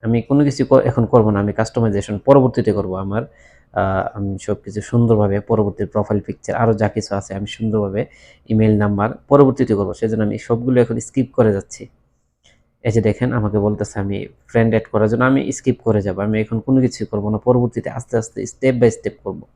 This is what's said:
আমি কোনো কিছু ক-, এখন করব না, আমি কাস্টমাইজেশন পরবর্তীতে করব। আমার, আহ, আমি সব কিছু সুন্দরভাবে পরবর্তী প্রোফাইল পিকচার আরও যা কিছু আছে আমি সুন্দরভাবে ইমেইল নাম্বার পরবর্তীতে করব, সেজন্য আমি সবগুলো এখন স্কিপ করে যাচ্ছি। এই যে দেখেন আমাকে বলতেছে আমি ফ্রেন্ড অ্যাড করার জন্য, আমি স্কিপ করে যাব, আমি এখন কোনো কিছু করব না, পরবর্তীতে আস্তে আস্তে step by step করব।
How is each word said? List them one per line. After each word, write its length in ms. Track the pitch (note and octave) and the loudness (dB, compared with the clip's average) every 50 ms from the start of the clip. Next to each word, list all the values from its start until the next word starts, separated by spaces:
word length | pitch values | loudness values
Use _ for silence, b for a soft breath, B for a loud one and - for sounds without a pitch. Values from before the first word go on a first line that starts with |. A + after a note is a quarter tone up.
আমি 200 | - A2+ A#2 A#2 | -2 0 -2 -2
কোনো 220 | A2+ - C#3 C#3+ D3 | 0 0 2 2 2
কিছু 220 | C#3+ C#3 - C3 | 2 0 -2 0
ক-, 180 | C3+ C3+ C3 G2+ | 4 4 4 4
এখন 220 | B2 A#2+ - A#2 | 2 0 0 0
করব 240 | G#2 - A#2+ G#2+ G#2+ | 2 4 4 4 4
না, 100 | G#2 G2 | 2 2
আমি 120 | G2+ G#2 | 0 -2
কাস্টমাইজেশন 680 | G2+ - A2 - - B2 A#2 A2 G2 G2+ G2+ - G#2+ G2+ | -2 -2 -4 -4 -2 -2 -2 0 0 -2 -4 -4 -8 -4
পরবর্তীতে 540 | - - C#3 C#3 C3 C3 A#2+ - G#2 A2 | 2 4 4 6 4 4 0 0 0 0
করব। 220 | G2 G2+ G2 F#2+ F#2 | 0 -2 -2 -4 -6
আমার, 280 | F#2 F#2+ G2 G2 A2 B2+ - b b b b b b b b | -6 -6 -4 -4 -6 -6 -8 b b b b b b b b
আহ, 440 | - - F#2+ F#2+ F#2+ F#2+ F#2 E2 - | -4 -2 -2 0 0 -2 -4 -4 -6
আমি 220 | G#2+ G2+ G2 G2 F#2+ | -6 -6 -6 -6 -8
সব 160 | - - G#2 | -6 -6 -6
কিছু 260 | - _ G2+ G2 G#2 | -6 _ -10 -10 -10
সুন্দরভাবে 600 | G2+ - - A#2+ A#2+ A2+ A2+ G#2+ G#2 G2+ G2 G#2 | -8 -2 0 2 4 4 4 2 2 2 0 -2
পরবর্তী 440 | - - A#2 A2 G#2 G2+ - - G#2 | -2 0 0 0 0 0 -2 -4 -8
প্রোফাইল 360 | F#2 - G#2+ G#2 - G#2+ G2+ | -4 -2 -4 -2 0 -2 -4
পিকচার 360 | G2 - G2+ _ _ - - | -2 -6 -12 _ _ -8 -2
আরও 180 | - A#2+ A2 A2 | 0 0 0 2
যা 140 | G#2 A2 G#2 | 2 0 -2
কিছু 260 | - A2 G#2 - G2+ | -2 -4 -6 -4 -6
আছে 200 | G2 G2 - F#2+ | -6 -6 -8 -10
আমি 120 | F#2+ G2+ | -10 -8
সুন্দরভাবে 600 | G2 - - A2 A2+ G#2+ A2 G#2 G2 F#2+ G#2 - b b b b b b b b | -10 -8 -6 -4 -2 0 0 -2 -2 -4 -4 -6 b b b b b b b b
ইমেইল 320 | _ A2 A2 A2 A2 G#2+ G#2 | _ 0 2 4 4 4 4
নাম্বার 340 | G#2 G#2 G#2 G2+ G#2 A#2 - - _ _ | 2 0 0 0 0 -2 -2 -8 _ _
পরবর্তীতে 460 | C#3 C#3+ C#3+ C3 A#2+ - B2+ A#2 A2 | 6 6 6 6 4 0 0 0 0
করব, 180 | G2 G2+ F#2+ | 0 0 -4
সেজন্য 300 | - - - A2 A2 A2 | -4 -4 -4 -4 -2 -2
আমি 160 | G#2+ G#2 G#2+ A2+ | -2 -2 -2 -6
সবগুলো 420 | - - A#2+ A#2 A#2+ C3 B2+ B2 | -4 -4 -4 -2 0 0 2 2
এখন 200 | A#2+ - A#2 A#2+ | 2 2 -2 -8
স্কিপ 280 | - - _ C3+ B2 - | -8 -6 _ -4 -4 -2
করে 200 | _ - A#2 A2 | _ 2 2 2
যাচ্ছি। 340 | G2+ G2 - _ - - - - _ _ _ _ _ _ _ _ _ _ b b b b _ _ _ _ | 2 0 -4 _ -16 -18 -18 -20 _ _ _ _ _ _ _ _ _ _ b b b b _ _ _ _
এই 100 | _ A#2+ | _ 0
যে 80 | G#2+ A2+ | 0 2
দেখেন 320 | G2+ G#2+ G#2 - B2 B2+ | 2 0 0 0 -2 -2
আমাকে 260 | - A#2+ G#2 G#2 G2+ G#2+ | 0 0 -2 0 0 0
বলতেছে 400 | G2+ G#2+ G#2 G#2 G#2 - - G#2+ | 0 0 0 -2 -6 -8 -6 -6
আমি 280 | G2 G2 G2 G2+ G2 - - _ _ | -6 -4 -6 -6 -8 -12 -16 _ _
ফ্রেন্ড 240 | _ - A#2+ A2+ A2+ | _ 0 2 2 4
অ্যাড 160 | A2 A2 - - | 2 0 -2 -2
করার 160 | - G#2+ G#2+ G#2+ | 0 0 2 2
জন্য, 160 | A2+ A#2 B2+ | 2 2 2
আমি 280 | C3 C3+ C3+ - - | 2 2 2 0 -2
স্কিপ 280 | C3 - _ C3 B2 - | -8 -4 _ -2 -2 -2
করে 200 | - A2+ G#2+ G#2 | 0 0 0 0
যাব, 180 | G2 G2+ F#2 F#2+ | 0 -2 -4 -2
আমি 200 | G2+ G#2+ G#2+ A2 | -2 -2 0 -2
এখন 200 | G#2+ - A#2 A2+ | -2 -2 -4 -6
কোনো 200 | G#2+ - C3+ C3 | -2 0 2 2
কিছু 260 | B2+ A#2+ - - G#2+ | 2 0 -2 -6 -10
করব 220 | - - G#2 G2+ G#2+ | -6 -6 -4 -4 -2
না, 100 | G#2+ G#2 | -4 -2
পরবর্তীতে 520 | - B2 B2 B2 B2 A#2+ - A2+ - - | 0 2 2 2 2 0 -4 -6 -8 -8
আস্তে 260 | - B2 A#2+ _ - | -10 -10 -10 _ -4
আস্তে 260 | A2+ A2 - _ - | -4 -4 -4 _ -10
step 320 | - - - _ - C3 B2+ A#2+ | -10 -10 -10 _ 0 0 2 4
by 80 | A#2+ A2+ | 2 2
step 260 | A2 - - G#2 - _ _ | 2 0 -10 -10 -10 _ _
করব। 180 | G2+ F#2 E2+ - _ _ | -10 -10 -10 -14 _ _